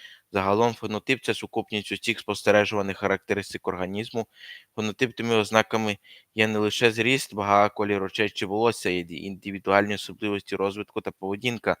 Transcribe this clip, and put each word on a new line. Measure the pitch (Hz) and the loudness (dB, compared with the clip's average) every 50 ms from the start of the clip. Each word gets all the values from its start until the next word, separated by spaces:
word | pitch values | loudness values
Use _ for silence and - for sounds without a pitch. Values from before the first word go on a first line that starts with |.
| - - - - _ _ - | -20 -20 -20 -20 _ _ -2
Загалом | 98 95 95 101 107 120 120 117 | 0 2 2 4 4 4 2 0
фенотип — | - 113 104 107 104 - - 135 113 - | -2 -6 -6 -6 -4 -2 -2 -2 -2 0
це | - 107 | -4 -4
сукупність | - - - - 117 104 - 113 104 98 - 104 | -4 -4 -6 -4 -4 -4 -4 -4 -6 -4 -4 -6
усіх | - - 117 110 - | -6 -2 -4 -4 -4
спостережуваних | - - 101 - - 107 101 104 104 95 107 104 98 98 92 - | -4 -6 -6 -2 4 4 6 6 6 4 0 -4 -4 -4 -4 -2
характеристик | 104 95 98 92 _ - 101 101 95 - - 92 - 98 | 0 0 0 0 _ -2 -2 -2 -4 -6 -10 -8 -6 -6
організму. | 90 87 90 92 95 104 117 - - 117 107 - _ - - - - - _ _ _ | -4 -4 -4 -6 -6 -6 -8 -6 -6 -6 -8 -8 _ -20 -20 -20 -20 -20 _ _ _
Фенотипними | 110 107 107 95 - 131 117 - - 117 117 113 | -6 -6 -4 -2 -2 -4 -4 -2 -4 -2 0 2
ознаками | 110 104 98 110 110 110 - - 110 110 107 104 - _ - - - _ _ - | 2 2 2 4 2 2 2 0 -2 0 -2 -4 -6 _ -20 -20 -20 _ _ 0
є | 110 110 107 | 0 2 2
не | 107 107 | 2 2
лише | 107 104 - - 123 117 | 0 0 0 2 2 2
зріст, | 110 117 110 123 135 139 - - - | 4 2 0 2 2 0 -2 -4 -6
вага, | 104 101 101 101 101 104 104 | -4 2 4 6 6 6 4
колір | - - 104 104 101 98 95 | 2 0 0 0 0 0 -2
очей | 95 - - 107 101 | -4 -2 -2 -2 -2
чи | - - 110 | -2 -4 -6
волосся, | 92 98 107 113 117 110 - - 98 | -4 0 2 2 2 2 0 -2 -2
і | 90 90 87 82 85 | -2 -2 -4 -6 -8
індивідуальні | 76 82 98 95 90 - 101 98 95 - 98 98 101 101 104 104 | -10 -10 -10 -10 -10 -10 -10 -10 -6 0 4 4 4 4 4 0
особливості | 95 - - 92 - 107 104 101 98 - - 98 | -6 -8 -10 -12 -6 -4 -4 -4 -4 -4 -6 -4
розвитку | 92 95 101 98 104 101 - - 107 | -2 -2 -2 -2 -4 -10 -8 -8 -8
та | - 98 | -8 -8
поведінка. | - - 95 95 101 104 117 123 120 107 - 101 87 - | -10 -8 -6 -6 -4 -2 -2 -2 -2 -2 -2 -2 -2 -2